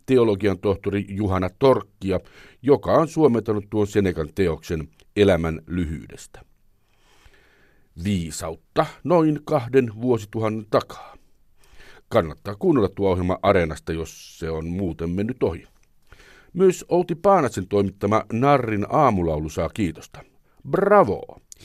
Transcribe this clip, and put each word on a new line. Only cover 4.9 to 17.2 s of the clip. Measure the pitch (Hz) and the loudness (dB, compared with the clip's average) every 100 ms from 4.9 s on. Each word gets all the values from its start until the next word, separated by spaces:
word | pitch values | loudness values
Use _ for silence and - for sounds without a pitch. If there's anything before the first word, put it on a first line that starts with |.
| _ _ - | _ _ 2
Elämän | 98 85 82 80 - | 4 4 0 -4 -6
lyhyydestä. | 90 80 76 53 - - - - _ _ _ _ _ _ _ - _ _ _ _ _ _ 80 | -4 -4 -6 -12 -20 -20 -20 -20 _ _ _ _ _ _ _ -20 _ _ _ _ _ _ -8
Viisautta | 92 98 82 76 82 - _ - 156 - | -4 -2 -4 -8 -10 -10 _ -4 -4 -4
noin | 135 170 156 147 | 0 2 2 0
kahden | - 151 117 131 123 107 | -2 -4 0 0 0 -2
vuosituhannen | 123 117 98 113 110 110 107 | -2 -2 -2 -4 -4 -4 -2
takaa. | 127 - - - - _ _ _ _ _ - - - - | -2 -2 -8 -20 -20 _ _ _ _ _ -20 -20 -20 -2
Kannattaa | 113 80 73 101 104 | 0 0 -4 -12 -2
kuunnella | 190 143 95 | 2 2 2
tuo | - 98 | 0 0
ohjelma | 92 90 92 | 0 0 0
Areenasta, | 101 95 80 78 - | 2 2 0 -4 -8
jos | 80 78 - - - | -8 -8 -14 -20 -12
se | 80 | -8
on | 80 80 | -6 -6
muuten | 90 95 78 85 | -6 -6 -6 -6
mennyt | 90 110 123 | -4 -4 -4
ohi. | 107 85 - _ _ _ _ - - - _ | -4 -6 -12 _ _ _ _ -20 -20 -20 _
Myös | 170 185 - - | 2 2 2 -2
Outi | 170 175 | -2 -2
Paanasen | 165 | 0